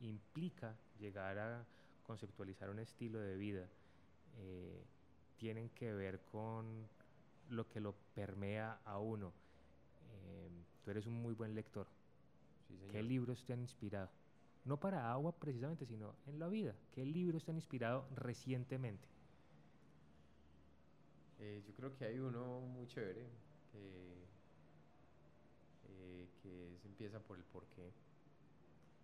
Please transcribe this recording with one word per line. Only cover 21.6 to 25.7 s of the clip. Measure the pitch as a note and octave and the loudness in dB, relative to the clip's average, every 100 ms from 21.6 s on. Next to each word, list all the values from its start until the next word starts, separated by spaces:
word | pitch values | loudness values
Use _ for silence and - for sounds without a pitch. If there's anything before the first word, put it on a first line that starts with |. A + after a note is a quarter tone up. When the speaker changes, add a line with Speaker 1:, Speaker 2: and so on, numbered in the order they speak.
| G2+ | -4
Speaker 2:
yo | G2+ | -4
creo | C3 C3 | -4 0
que | A2+ | 0
hay | B2 | 4
uno | C3 A#2+ B2 B2 | 2 2 2 0
muy | B2+ B2 B2 | -2 -4 -2
chévere | - G2+ F#2 B2 A#2 - - - | 0 0 0 -4 -8 -12 -16 -12
que, | G#2 G2 F#2 F2+ F2 F#2 G2 - - D#2 D#2 - - - - - - - - - | -10 -8 -8 -8 -10 -12 -14 -18 -18 -18 -18 -18 -18 -18 -18 -18 -18 -20 -20 -18